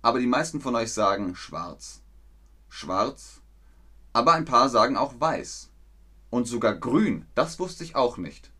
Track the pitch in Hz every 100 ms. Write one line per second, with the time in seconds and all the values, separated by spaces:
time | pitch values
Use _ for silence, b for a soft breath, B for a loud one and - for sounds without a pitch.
0 | 117 127 123 131 156 147 - 117 113 -
1 | 101 98 95 87 - 78 82 69 - -
2 | - - - - - - - - 78 95
3 | 123 - - - - _ - - - -
4 | - 117 135 165 156 123 131 117 120 117
5 | 135 123 156 101 - - - - - -
6 | - - - 120 117 117 113 90 117 147
7 | 208 87 - - 156 - 180 - 165 143
8 | 123 - 82 - -